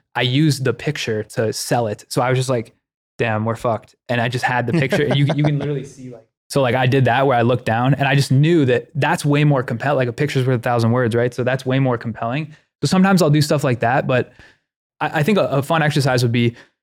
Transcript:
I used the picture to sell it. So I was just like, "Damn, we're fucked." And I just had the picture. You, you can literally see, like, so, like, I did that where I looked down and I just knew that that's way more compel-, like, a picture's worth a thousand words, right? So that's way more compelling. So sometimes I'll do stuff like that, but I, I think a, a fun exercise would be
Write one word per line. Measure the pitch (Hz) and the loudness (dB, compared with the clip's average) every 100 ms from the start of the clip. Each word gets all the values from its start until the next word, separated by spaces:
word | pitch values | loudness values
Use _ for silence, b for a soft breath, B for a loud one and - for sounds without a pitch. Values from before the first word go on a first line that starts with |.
| _ | _
I | - | -4
used | 123 135 156 127 | -2 2 2 0
the | 127 | -2
picture | 113 - 143 - 110 | -4 -6 -6 -4 -6
to | 104 - 110 | -6 -4 -4
sell | - - 123 113 | -4 -4 -2 -2
it. | 107 - | -6 -6
So | 143 | -2
I | 127 | 0
was | 131 | 0
just | 127 | 0
like, | 123 - _ _ _ _ - | -4 -6 _ _ _ _ -6
"Damn, | 117 107 | -2 -2
we're | 110 113 | -2 -4
fucked." | 123 107 - _ - | -2 -4 -8 _ -6
And | 120 | -4
I | 120 | -2
just | 123 | -2
had | - 123 120 | -2 -2 0
the | |
picture. | 165 135 143 147 | 0 0 0 0
You, | 139 143 | 0 0
you | 147 | 0
can | 147 143 | -2 -2
literally | 143 143 | -4 -6
see, | - - 127 | -10 -16 -18
like, | 117 _ _ - | -20 _ _ -6
so, | 143 | 0
like, | 127 | 0
I | 127 127 | 2 2
did | 135 123 | 2 2
that | 120 139 | 2 2
where | 120 | 2
I | |
looked | 117 123 | 2 0
down | - 113 127 | -2 0 0
and | 139 139 | 0 2
I | |
just | 139 131 | 0 2
knew | 131 156 175 127 | 2 4 4 2
that | 120 - | 0 -2
that's | 139 147 143 | -4 -2 0
way | 143 143 | 0 2
more | 151 135 | 2 2
compel-, | - 117 139 139 | -2 -4 -2 0
like, | 123 | -2
a | |
picture's | 117 147 135 127 | -2 -2 0 0
worth | 123 | 0
a | |
thousand | 127 120 113 | 0 2 2
words, | 123 120 | 2 2
right? | 117 123 | 0 0
So | - | -2
that's | 123 135 | -2 -2
way | 127 131 | -2 0
more | 131 117 | 0 -2
compelling. | 120 107 117 139 156 B B _ | -6 -8 -6 -6 -8 B B _
So | 143 | -2
sometimes | 185 190 185 | 2 4 4
I'll | 160 | 4
do | 151 | 4
stuff | 147 151 | 2 0
like | 143 120 | 0 0
that, | 117 139 139 | 0 0 0
but | 127 - B B B B _ _ - | 0 -2 B B B B _ _ -8
I, | 151 156 | -4 -2
I | |
think | 147 196 | 0 2
a, | 127 | 2
a | 135 | 0
fun | 131 165 | 0 0
exercise | 151 147 135 123 | 0 0 0 2
would | 123 | 2
be | 120 120 B B B | 2 0 B B B